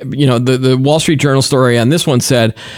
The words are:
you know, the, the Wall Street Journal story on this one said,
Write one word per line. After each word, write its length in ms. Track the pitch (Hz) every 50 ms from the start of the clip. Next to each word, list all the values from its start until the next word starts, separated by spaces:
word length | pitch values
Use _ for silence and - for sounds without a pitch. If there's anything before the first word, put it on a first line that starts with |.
| - 131
you 180 | - 135 143
know, 100 | 131 123
the, 200 | 120 123 127 127
the 200 | 127 131 131 127
Wall 220 | 131 131 143 151 160
Street 200 | - - 156 131
Journal 220 | - 143 135 135
story 360 | 131 - 151 127 131 123 120 120
on 100 | 113 123
this 160 | 160 170 -
one 140 | 160 131 120
said, 360 | - - 135 120 113 113 - - - - -